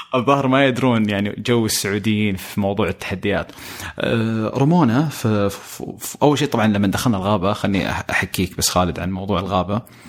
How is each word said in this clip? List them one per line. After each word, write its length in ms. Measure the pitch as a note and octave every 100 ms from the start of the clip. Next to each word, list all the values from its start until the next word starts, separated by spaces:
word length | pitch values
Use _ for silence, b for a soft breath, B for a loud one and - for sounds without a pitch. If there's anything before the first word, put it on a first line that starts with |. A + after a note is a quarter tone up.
| -
الظاهر 320 | B2+ A#2 C#3 C3+
ما 200 | C3 C3+
يدرون 440 | A#2 C3 A2+ G#2+
يعني 240 | G2+ G2+ -
جو 280 | G#2+ A#2+ A2
السعوديين 720 | - G2+ G#2 G#2+ G#2 G#2+ F#2+
في 240 | - -
موضوع 280 | G2 G2+ G2+
التحديات. 640 | F#2+ - F#2+ G2+ F#2 - B B B B -
آه، 540 | - A2+ A2+ A2+ A2
رمونا 540 | B2+ C#3 F3 C3 A#2+ D#3
في، 420 | - A2+ G#2 G2+
في، 340 | - - - - G2
في 200 | - -
أول 160 | C#3+ C#3
شيء 100 | C#3+
طبعا 180 | A#2 A2
لما 200 | G2+ G2+
دخلنا 300 | F#2 B2+ G2
الغابة، 360 | F#2+ G#2 F#2
خلني 400 | G#2 G#2 G2 -
أح-، 120 | G2+ -
أحكيك 480 | - F#2+ - F2+ -
بس 100 | -
خالد 320 | F2+ F2+ D#2
عن 100 | F2+
موضوع 300 | F#2+ G2 F2+
الغابة. 420 | F#2+ F#2+ F2 G#2 - B